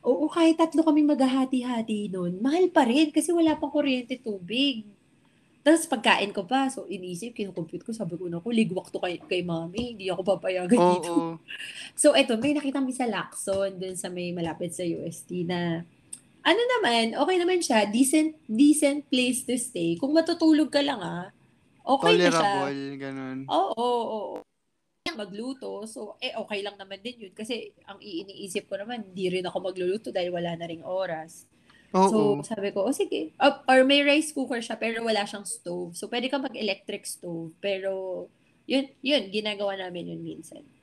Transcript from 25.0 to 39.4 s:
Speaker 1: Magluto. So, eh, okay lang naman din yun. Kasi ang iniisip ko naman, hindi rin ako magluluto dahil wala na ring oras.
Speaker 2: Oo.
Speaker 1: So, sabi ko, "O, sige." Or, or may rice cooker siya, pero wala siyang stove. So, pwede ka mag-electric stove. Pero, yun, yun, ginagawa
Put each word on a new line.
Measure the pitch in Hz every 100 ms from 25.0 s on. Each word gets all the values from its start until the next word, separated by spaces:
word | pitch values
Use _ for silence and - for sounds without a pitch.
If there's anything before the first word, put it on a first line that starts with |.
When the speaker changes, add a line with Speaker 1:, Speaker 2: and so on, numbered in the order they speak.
| - 320
Speaker 1:
Magluto. | 202 202 240 262 202 196 220
So, | 247 208 -
eh, | 254 -
okay | 214 208
lang | 202 202
naman | 196 196
din | 208 233 202
yun. |
Kasi | 180 220 233 214 _ -
ang | 196
iniisip | 208 170 196 190 196 190 -
ko | 196
naman, | 208 240 190
hindi | 185 185
rin | 185 180
ako | 180 185
magluluto | 185 180 202 -
dahil | 202 175 175
wala | 175 170
na | 170
ring | 165
oras. | 165 185 185 160 160 - - _ _ _ _ 180
Speaker 2:
Oo. | 196
Speaker 1:
So, | 220 208 170
sabi | - 220 202 196
ko, |
"O, | 196
sige." | 285 359 - 311 _
Or, | 277 269
or | - 262 262
may | 285
rice | 285 285 302 -
cooker | 262 240
siya, | 226 220
pero | 220 226 226
wala | 214
siyang | 208 208 196
stove. | - - 175 175 170
So, | 202
pwede | 240 247
ka | -
mag-electric | 262 220 214 196 - 202 -
stove. | - 180 170 165 165
Pero, | 202 190 190 190 190 175 175 _ _ _ -
yun, | 262 269 _
yun, | 262 285 196
ginagawa | 208